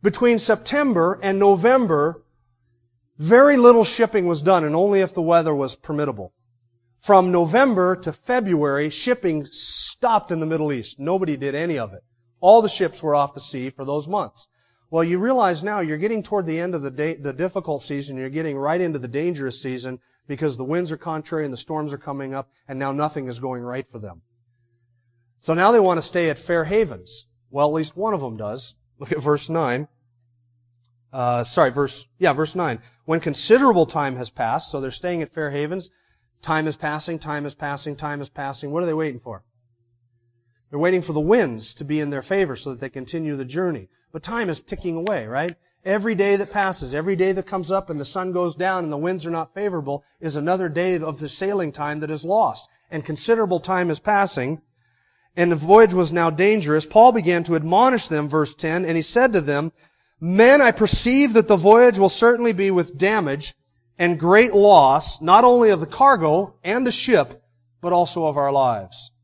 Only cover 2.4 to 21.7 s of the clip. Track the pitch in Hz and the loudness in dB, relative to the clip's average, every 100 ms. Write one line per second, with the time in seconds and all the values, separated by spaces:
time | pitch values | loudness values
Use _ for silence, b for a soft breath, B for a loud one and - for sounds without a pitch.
2.4 | _ _ _ _ _ _ _ _ 156 233 | _ _ _ _ _ _ _ _ 4 6
3.4 | 285 285 240 233 214 - 226 220 175 165 | 8 8 8 8 4 2 0 2 0 0
4.4 | 151 185 151 156 202 196 185 185 165 170 | 2 2 2 0 2 2 0 -2 2 2
5.4 | 160 147 131 - - 151 147 107 92 _ | 2 -2 -4 -8 -8 -4 -4 -6 -14 _
6.4 | _ _ _ _ _ _ - 196 185 180 | _ _ _ _ _ _ 6 6 6 2
7.4 | 170 208 269 202 180 185 175 147 - 247 | 2 4 4 2 0 0 -6 -12 -4 -2
8.4 | 202 165 147 139 151 151 - 247 180 156 | 0 0 0 -2 -2 -4 -2 -2 -2 -4
9.4 | 143 - - - - - 247 220 - 165 | -6 -10 -8 -6 -8 -4 0 0 -2 -6
10.4 | 156 160 151 135 107 - 143 190 180 143 | -4 -2 -2 -4 -8 -10 -4 -2 -2 -4
11.4 | 139 139 170 147 107 90 _ _ _ _ | -4 -4 -4 -6 -8 -12 _ _ _ _
12.4 | 180 226 214 - 180 - 160 147 139 - | 6 8 6 -2 -4 -4 -2 0 0 -6
13.4 | - 131 131 - 135 147 147 202 123 - | -12 -10 -10 -10 -8 -8 -4 -6 -6 -12
14.4 | - _ _ _ _ 165 165 180 220 262 | -20 _ _ _ _ -2 0 0 0 2
15.4 | 202 165 190 208 165 151 202 220 - 208 | 2 0 -4 -4 -4 -4 -4 -4 -4 -4
16.4 | 165 160 175 170 139 131 151 160 143 131 | -4 -4 -4 -6 -8 -6 -6 -6 -10 -6
17.4 | 180 190 165 147 - 143 143 131 131 143 | -6 -6 -8 -8 -8 -10 -10 -10 -8 -8
18.4 | 160 139 139 175 175 147 123 127 170 156 | -6 -6 -4 -2 -2 -4 -8 -6 -6 -6
19.4 | 135 123 131 127 127 127 _ _ _ 143 | -8 -8 -10 -10 -10 -14 _ _ _ -6
20.4 | 156 123 131 170 175 160 - 156 151 160 | -6 -6 -6 -4 -4 -8 -8 -10 -6 -6
21.4 | 147 123 - | -6 -8 -8